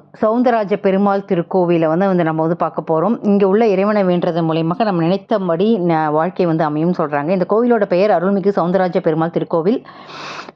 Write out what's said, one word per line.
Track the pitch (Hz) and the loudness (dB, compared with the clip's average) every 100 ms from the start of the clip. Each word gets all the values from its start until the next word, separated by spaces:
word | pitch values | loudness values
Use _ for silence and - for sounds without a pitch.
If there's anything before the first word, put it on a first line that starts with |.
| - - | -12 -2
சவுந்தரராஜ | 214 233 254 233 202 202 | 0 2 2 0 0 -2
பெருமாள் | 202 190 202 196 | 0 2 2 0
திருக்கோவிலை | 196 180 170 190 175 175 160 | 0 -2 0 0 2 2 2
வந்து, | 165 196 | 2 2
வந்து | 180 | 2
நம்ம | 160 160 | 0 0
வந்து | 160 170 | -2 0
பார்க்க | 160 160 | -2 -4
போறோம். | 160 160 175 233 | -2 0 0 0
இங்க | 208 202 190 | 0 2 2
உள்ள | 202 226 | 2 2
இறைவனை | 185 202 214 | 2 0 0
வேண்டுறது | 185 175 175 165 | 0 0 0 -2
மூலியமாக | 165 160 165 175 | -2 0 -2 -2
நம்ம | 214 175 | -2 0
நினைத்தபடி | 165 196 196 220 185 165 208 226 | 0 -2 -2 -2 -2 0 0 2
ந-, | 175 165 156 | 0 0 0
வாழ்க்கை | 151 170 185 180 | 0 0 0 0
வந்து | 160 160 | 0 0
அமையும்னு | 151 165 180 | 0 -2 0
சொல்றாங்க. | 156 147 147 | -2 -2 -2
இந்த | 190 180 | -2 0
கோவிலோட | 208 240 233 | 0 2 0
பெயர் | 202 175 208 | 0 2 2
அருள்மிகு | 180 180 202 196 196 | 2 0 0 0 0
சவுந்தரராஜ | 170 185 185 185 | 0 0 0 0
பெருமாள் | 175 160 165 | -2 0 -2
திருக்கோவில். | 170 160 170 165 262 - - - - - - - | -4 -2 -2 0 -2 -4 -20 -20 -16 -16 -16 -12